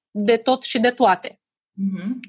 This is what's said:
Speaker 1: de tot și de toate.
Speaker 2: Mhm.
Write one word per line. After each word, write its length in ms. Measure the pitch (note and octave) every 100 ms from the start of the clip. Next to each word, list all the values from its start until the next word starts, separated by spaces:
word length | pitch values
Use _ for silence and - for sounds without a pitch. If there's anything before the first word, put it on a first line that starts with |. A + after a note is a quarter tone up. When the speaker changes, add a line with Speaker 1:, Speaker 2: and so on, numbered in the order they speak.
| _
Speaker 1:
de 260 | G#3 G#3 A3+
tot 280 | B3+ C4
și 160 | - B3
de 100 | B3
toate. 500 | B3 A3+ F3+ - - _ _ _ -
Speaker 2:
Mhm. 420 | G3 F3+ F#3+ B3+